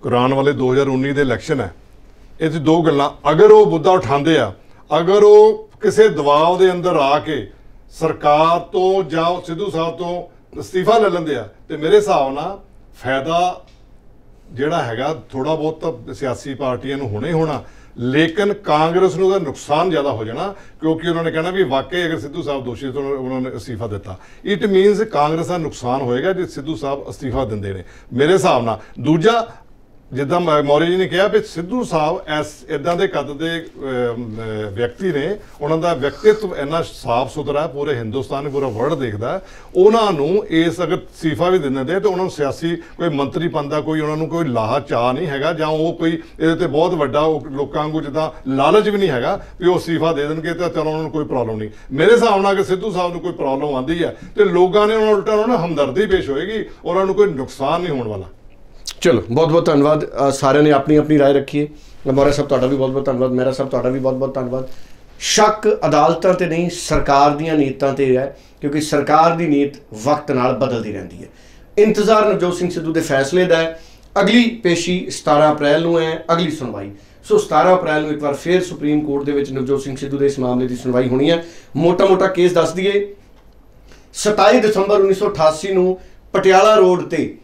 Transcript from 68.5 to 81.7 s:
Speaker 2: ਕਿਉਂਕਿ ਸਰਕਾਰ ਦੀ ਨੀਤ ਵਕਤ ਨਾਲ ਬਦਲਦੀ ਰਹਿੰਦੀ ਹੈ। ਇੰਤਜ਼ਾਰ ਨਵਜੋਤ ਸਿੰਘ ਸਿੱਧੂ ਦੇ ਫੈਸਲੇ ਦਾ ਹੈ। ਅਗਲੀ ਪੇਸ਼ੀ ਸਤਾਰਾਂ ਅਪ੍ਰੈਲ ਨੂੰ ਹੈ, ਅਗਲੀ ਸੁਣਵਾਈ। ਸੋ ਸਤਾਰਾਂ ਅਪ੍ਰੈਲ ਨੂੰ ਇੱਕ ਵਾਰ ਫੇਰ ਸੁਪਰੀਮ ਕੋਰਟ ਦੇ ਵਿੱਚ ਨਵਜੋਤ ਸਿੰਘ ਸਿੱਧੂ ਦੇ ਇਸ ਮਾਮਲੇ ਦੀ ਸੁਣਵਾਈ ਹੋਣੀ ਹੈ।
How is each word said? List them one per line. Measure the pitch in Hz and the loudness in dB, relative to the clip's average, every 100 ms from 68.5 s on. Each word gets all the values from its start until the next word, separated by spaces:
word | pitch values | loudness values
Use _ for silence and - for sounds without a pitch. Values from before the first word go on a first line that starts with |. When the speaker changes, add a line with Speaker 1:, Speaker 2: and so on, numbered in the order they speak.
| _ | _
Speaker 2:
ਕਿਉਂਕਿ | 147 151 | -4 -4
ਸਰਕਾਰ | 151 147 139 151 165 165 | -2 -2 2 4 4 2
ਦੀ | 170 | 0
ਨੀਤ | 143 143 - - 107 | 0 0 -4 -18 -8
ਵਕਤ | 120 147 - | -2 -2 0
ਨਾਲ | 131 123 | 0 0
ਬਦਲਦੀ | 113 127 117 107 | 0 -2 -2 -6
ਰਹਿੰਦੀ | 101 90 90 | -10 -12 -16
ਹੈ। | 87 - - - - - | -20 -20 -20 -20 -8 2
ਇੰਤਜ਼ਾਰ | 214 214 202 214 208 | 2 4 4 4 4
ਨਵਜੋਤ | 185 175 175 | 2 0 -2
ਸਿੰਘ | 175 | -4
ਸਿੱਧੂ | 175 160 | -4 -2
ਦੇ | 160 | -2
ਫੈਸਲੇ | 151 135 135 180 180 | 0 0 2 0 2
ਦਾ | 165 | 2
ਹੈ। | 165 165 - - - - | 0 -6 -18 -20 -6 0
ਅਗਲੀ | 196 233 226 | 4 4 4
ਪੇਸ਼ੀ | - 180 170 175 180 - | 0 -2 0 0 -4 -4
ਸਤਾਰਾਂ | - - 147 151 | -6 0 4 4
ਅਪ੍ਰੈਲ | 147 143 151 | 2 2 2
ਨੂੰ | 165 165 | 2 0
ਹੈ, | 160 160 - | 0 -4 -2
ਅਗਲੀ | 170 175 | 0 0
ਸੁਣਵਾਈ। | - 123 101 101 101 - - | -4 -8 -10 -12 -16 -20 -20
ਸੋ | - 208 | 0 0
ਸਤਾਰਾਂ | - 156 175 185 | 4 2 4 4
ਅਪ੍ਰੈਲ | 160 151 | 2 -2
ਨੂੰ | 151 | -2
ਇੱਕ | 147 | -4
ਵਾਰ | 147 | -4
ਫੇਰ | 143 170 180 | -4 0 0
ਸੁਪਰੀਮ | 151 156 147 151 147 | -2 -6 -2 -2 -2
ਕੋਰਟ | 139 | -4
ਦੇ | 139 | -2
ਵਿੱਚ | 143 139 | -2 -4
ਨਵਜੋਤ | 135 127 135 | -4 -2 -2
ਸਿੰਘ | 139 131 | -4 -8
ਸਿੱਧੂ | 135 139 | -6 -2
ਦੇ | 139 | 0
ਇਸ | 139 | 0
ਮਾਮਲੇ | 127 123 127 | -2 0 -2
ਦੀ | 123 | -4
ਸੁਣਵਾਈ | 127 123 123 | -2 0 0
ਹੋਣੀ | 127 151 | 2 2
ਹੈ। | 170 - - - | 0 -2 -18 -10